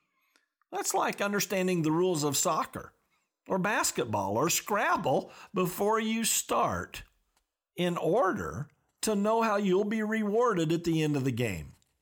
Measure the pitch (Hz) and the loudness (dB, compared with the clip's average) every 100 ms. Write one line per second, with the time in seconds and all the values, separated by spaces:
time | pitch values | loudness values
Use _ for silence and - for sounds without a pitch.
0 | _ _ _ _ _ _ - 370 403 392 | _ _ _ _ _ _ -12 -8 -2 0
1 | 277 - 202 202 - 196 185 180 156 160 | 0 -2 -2 -2 -2 0 0 2 2 2
2 | 185 165 147 135 180 160 254 - - _ | 2 2 0 0 0 0 -4 -8 -14 _
3 | _ _ _ _ - 190 190 247 349 - | _ _ _ _ -4 -2 0 0 0 -2
4 | 120 104 98 107 160 - - 208 302 359 | -2 -2 0 0 2 0 0 0 2 0
5 | 160 160 - - - 185 180 180 202 220 | 2 0 -2 -12 -8 -2 -2 0 2 2
6 | 220 226 226 - - 233 185 90 - - | 2 0 0 -2 0 0 0 -2 -6 -12
7 | - _ _ _ _ _ _ - 175 170 | -18 _ _ _ _ _ _ -4 -2 0
8 | 160 202 370 247 80 85 147 _ _ _ | 0 2 2 0 -4 -6 -10 _ _ _
9 | - 208 208 226 226 202 202 185 208 220 | -2 0 2 2 2 2 2 2 2 0
10 | 214 220 208 214 247 185 160 165 170 160 | 0 0 0 2 2 2 2 0 0 2
11 | 156 147 131 117 120 85 71 - _ _ | 2 2 0 0 -2 -4 -8 -16 _ _